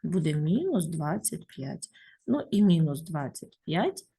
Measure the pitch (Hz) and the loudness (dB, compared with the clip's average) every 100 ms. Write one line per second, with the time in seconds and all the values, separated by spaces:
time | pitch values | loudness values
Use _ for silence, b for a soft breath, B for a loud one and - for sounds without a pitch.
0 | 160 175 156 151 151 214 370 247 160 165 | -2 0 0 0 2 0 2 0 -2 -4
1 | 147 202 - - - - 135 135 - b | -4 -2 -4 -8 -14 -12 -10 -10 -14 b
2 | b b - 285 - 208 208 170 156 143 | b b -2 -2 0 4 6 6 4 0
3 | 165 156 135 - - _ - 165 370 - | -6 -6 -6 -10 -20 _ -4 0 0 -2
4 | _ | _